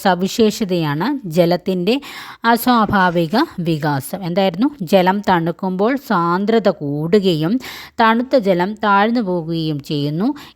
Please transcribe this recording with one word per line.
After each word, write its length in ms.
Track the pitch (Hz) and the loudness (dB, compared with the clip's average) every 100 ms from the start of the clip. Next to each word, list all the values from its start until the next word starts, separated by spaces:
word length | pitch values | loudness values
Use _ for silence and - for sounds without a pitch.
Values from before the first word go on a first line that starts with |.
| 202 | 0
സവിശേഷതയാണ് 1000 | 180 190 - 220 208 190 180 151 147 214 285 190 160 | 0 -2 2 0 0 -2 -2 0 -2 -2 -4 -2 2
ജലത്തിൻ്റെ 580 | 170 175 - 185 175 269 - - - - 233 | 2 2 -2 -2 0 -2 -4 -18 -20 -4 0
അസ്വാഭാവിക 800 | 233 254 240 208 202 180 170 165 214 339 - 170 | 2 4 2 4 2 2 2 0 0 -2 -2 -2
വികാസം. 520 | 156 156 139 - 190 175 | 0 0 -2 -6 -8 -4
എന്തായിരുന്നു? 400 | 175 190 175 277 294 170 | 0 0 0 -2 -2 2
ജലം 260 | 196 180 202 202 | 4 4 2 2
തണുക്കുമ്പോൾ 600 | 180 165 170 190 185 214 262 - | 0 0 -4 -6 -2 -2 -2 -2
സാന്ദ്രത 560 | 190 170 180 208 226 190 - | 0 2 0 2 2 2 0
കൂടുകയും 720 | 143 147 165 208 190 156 160 254 - - - - | -4 -4 0 2 2 0 0 -2 -4 -16 -14 0
തണുത്ത 360 | 226 226 254 269 196 | 2 2 0 0 2
ജലം 240 | 175 185 214 | 0 0 -2
താഴ്ന്നു 380 | 214 196 214 240 196 | 2 2 2 0 -2
പോകുകയും 500 | 180 160 165 156 147 - | -4 -4 -4 -2 -4 -4
ചെയ്യുന്നു. 400 | 151 143 156 240 294 - | -4 -2 -2 -4 -4 -14